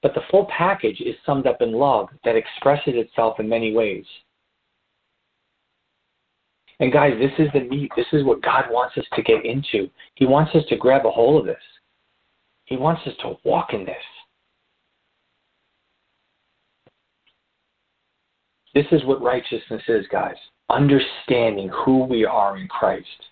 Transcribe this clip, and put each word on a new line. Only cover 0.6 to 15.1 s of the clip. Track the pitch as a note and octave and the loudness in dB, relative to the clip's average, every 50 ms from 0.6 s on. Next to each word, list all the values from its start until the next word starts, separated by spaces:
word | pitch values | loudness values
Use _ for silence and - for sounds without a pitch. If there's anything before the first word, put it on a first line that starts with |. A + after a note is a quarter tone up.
| E3 F#3 G3 F#3 - A2 G2+ - | -2 -2 -2 -2 -4 -6 -4 -4
is | B2 A#2+ A2 - _ | -8 -8 -8 -8 _
summed | - C#3+ C#3 C3 C3 | -4 -4 -2 0 -2
up | A#2+ - B2 | 0 0 -2
in | A#2 | -2
love | A2 A2+ C#3+ C#3+ B2+ G#2+ G2 - - - _ | 0 0 2 2 2 0 -2 -4 -12 -6 _
that | A#2+ A2+ | 0 0
expresses | A2+ A2 - - - - C3+ C#3+ D3 - - B2+ | 0 -2 -4 -14 -2 0 0 0 2 0 -2 -2
itself | A#2+ A2 - _ - A2+ A2+ A2+ - | -2 -4 -4 _ 0 0 0 0 -2
in | A2 A2 | -4 -2
many | A2+ A#2 A2+ A2 G#2+ | -2 -2 -2 -2 0
ways. | A2+ A2+ G#2 G2 G2 G2+ - - - _ _ _ _ _ _ _ _ _ _ _ _ _ _ _ _ _ _ _ _ _ _ _ _ _ _ _ _ _ _ _ _ _ _ _ _ _ _ _ _ _ _ _ _ _ _ _ _ _ _ _ _ | 0 0 -2 -4 -8 -12 -18 -20 -20 _ _ _ _ _ _ _ _ _ _ _ _ _ _ _ _ _ _ _ _ _ _ _ _ _ _ _ _ _ _ _ _ _ _ _ _ _ _ _ _ _ _ _ _ _ _ _ _ _ _ _ _
And | D3 C3 B2+ | -2 2 4
guys, | D3+ D3 C#3+ B2 A2 | 4 4 4 2 2
this | B2 C#3 - - | 0 -2 2 2
is | D#3+ D3 - | 0 2 2
the | C#3+ | -2
meat. | B2+ B2 C3 C#3+ C#3+ C3+ - | -2 -2 -6 -6 -6 -4 -4
This | - A#2+ - - | -4 -4 0 0
is | D3+ C#3 | 0 2
what | C3+ A2+ - - | 2 0 0 0
God | - - C3 C3 B2 | 0 0 0 0 0
wants | A#2 A#2 B2 B2 - - | -2 -2 -2 -2 -4 -8
us | A#2 - - | -8 -6 -6
to | - G#2+ | -4 2
get | - A2+ A2 - | 2 2 2 2
into. | A2+ A#2 C#3 C#3+ - - G#2+ F#2+ F#2 _ _ - _ _ | -2 -4 -4 -6 -2 -2 -2 -2 -2 _ _ -20 _ _
He | - C3 B2+ | 0 2 4
wants | C3 C#3+ D#3+ D#3 - | 6 4 4 4 2
us | E3 D3 - | 0 2 2
to | A#2+ | -4
grab | A2+ - B2+ C3 C#3 B2+ A2+ | 0 4 4 4 4 4 2
a | |
hold | - A2+ A#2 B2 D3 D3+ | 2 4 4 6 6 4
of | A2+ F#2+ | 2 0
this. | - - - - _ _ _ _ _ _ _ _ _ _ _ _ _ _ _ _ _ _ _ | -6 -8 -10 -20 _ _ _ _ _ _ _ _ _ _ _ _ _ _ _ _ _ _ _
He | - C3 B2+ | -10 -8 -2
wants | C3 D#3 E3+ D#3 - - | 0 0 0 0 -4 -12
us | - - | -12 -10
to | - - - - _ | -10 -10 -10 -6 _
walk | - - A2 - - - | 0 0 0 -2 -4 -6
in | G#2+ F#2+ | -8 -8
this. | F2+ - - - - - - - _ _ _ _ _ _ _ _ _ _ _ _ _ _ _ _ _ | -8 -12 -14 -16 -20 -20 -20 -20 _ _ _ _ _ _ _ _ _ _ _ _ _ _ _ _ _